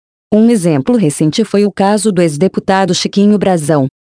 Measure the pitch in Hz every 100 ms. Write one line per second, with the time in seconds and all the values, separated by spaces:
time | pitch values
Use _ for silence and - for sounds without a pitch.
0 | _ _ _ 208 226 233 170 147 131 240
1 | 165 - 156 147 214 202 208 - 196 208
2 | 214 180 170 143 185 - - 190 190 180
3 | - - 202 208 190 175 147 151 131 -